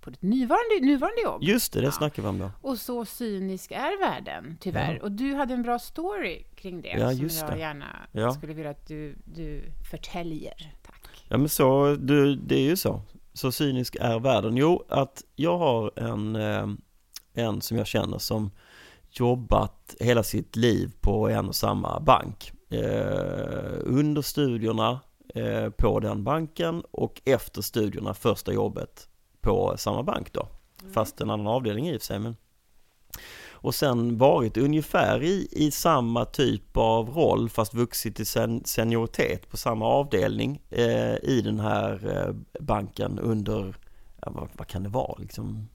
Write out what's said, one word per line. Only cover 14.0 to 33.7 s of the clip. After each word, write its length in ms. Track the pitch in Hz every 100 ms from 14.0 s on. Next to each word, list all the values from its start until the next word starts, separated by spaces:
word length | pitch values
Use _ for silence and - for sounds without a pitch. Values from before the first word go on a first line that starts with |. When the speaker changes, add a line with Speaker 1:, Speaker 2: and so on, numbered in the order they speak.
Speaker 2:
är 180 | 120 113
världen. 380 | 127 117 101 120
Jo, 280 | 151 175 -
att 340 | - 135 - - -
jag 220 | 151 175
har 340 | 160 117 107 -
en, 380 | 113 113 107 110
eh, 320 | 107 104 104 101 - _ _ - _
en 260 | - 117 98
som 160 | - 113
jag 80 | 107
känner 320 | 113 95 95
som 320 | - 110 104 - - - - - -
jobbat 840 | - 120 127 113 104 104 - - -
hela 220 | 117 117
sitt 340 | 104 107 - -
liv 360 | 120 95 92 -
på 280 | - 98 107
en 200 | 107 98
och 60 |
samma 460 | - 107 101 82 -
bank. 520 | 151 123 - 98 - - _
Eh, 1080 | 113 107 107 98 98 92 90 85 - 101 -
under 420 | - 127 151 151
studierna, 800 | 143 - 143 117 110 113 110 127 - _ _
eh, 360 | - 113 110 110
på 300 | 98 113 104
den 240 | 107 104
banken 580 | 101 156 160 - 170 170 -
och 300 | - 113 -
efter 380 | - 127 - -
studierna, 520 | - 120 107 95 101
första 380 | 98 120 101 -
jobbet 560 | 101 104 87 - - - _ _ _
på 340 | - 95 92 87
samma 260 | - 110
bank 300 | 139 - -
då. 160 | - - - _ _
Speaker 1:
Mm. 120 | 95
Speaker 2:
Fast 280 | - 110 -
en 100 | 107
annan 160 | 107 104
avdelning 420 | 123 120 104 160
i 80 | 127
och 40 |
för 60 | -
sig, 120 | 107
men 180 | 113 117 _ _ _ _ _ _ _ - - - -
och 220 | - -